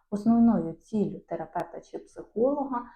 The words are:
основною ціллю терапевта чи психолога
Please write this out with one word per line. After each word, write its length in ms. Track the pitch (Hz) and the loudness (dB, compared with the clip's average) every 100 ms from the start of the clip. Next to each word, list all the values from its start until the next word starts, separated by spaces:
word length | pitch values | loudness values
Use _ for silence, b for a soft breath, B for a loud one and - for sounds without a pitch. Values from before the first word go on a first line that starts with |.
| b | b
основною 640 | 202 220 233 233 196 165 | -2 2 6 6 4 0
ціллю 460 | 165 _ 214 180 - | -8 _ -2 -2 -4
терапевта 600 | - 165 160 175 165 - | -10 -10 -8 -8 -8 -10
чи 200 | - 160 | -14 -16
психолога 880 | - - 160 - 247 294 269 254 - | -14 -18 -10 0 0 0 -2 -6 -8